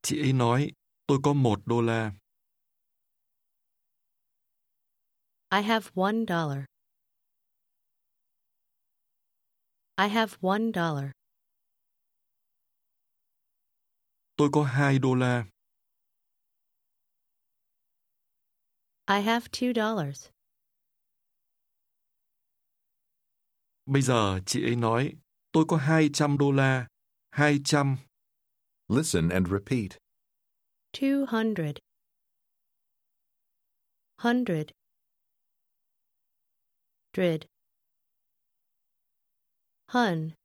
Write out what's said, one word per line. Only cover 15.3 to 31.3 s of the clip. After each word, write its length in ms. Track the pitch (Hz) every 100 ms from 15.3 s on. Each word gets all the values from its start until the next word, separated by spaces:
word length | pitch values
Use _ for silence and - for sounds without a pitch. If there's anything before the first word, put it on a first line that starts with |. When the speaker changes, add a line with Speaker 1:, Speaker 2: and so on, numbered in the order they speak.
| 123 104 _ _ _ _ _ _ _ _ _ _ _ _ _ _ _ _ _ _ _ _ _ _ _ _ _ _ _ _ _ _ _ _ _ _ _ -
Speaker 2:
I 140 | 196
have 260 | 202 233 233
two 200 | - 247
dollars. 560 | 226 214 220 147 139 - _ _ _ _ _ _ _ _ _ _ _ _ _ _ _ _ _ _ _ _ _ _ _ _ _ _ _ _ _ _ _ _ _ _ _ -
Speaker 1:
Bây 160 | 139
giờ 380 | 127 123 101 95 95
chị 160 | -
ấy 140 | 120 120
nói, 360 | 117 113 143 - _ _ _
"Tôi 120 | 160 160
có 80 | 165
hai 340 | 139 160 151
trăm 240 | 143 147 143
đô 140 | 143
la, 360 | 139 135 131 123 _ _ _ _
hai 280 | - 147 143
trăm." 320 | 143 147 139 135 - _ _ _ _ _ _ _ _
Speaker 3:
Listen 400 | 120 160 90 82
and 200 | 92 90
repeat. 520 | 98 - 131 95 - _ _ _ _ _ _ _ _ _
Speaker 2:
Two 340 | - 269 277
hundred. 520 | 269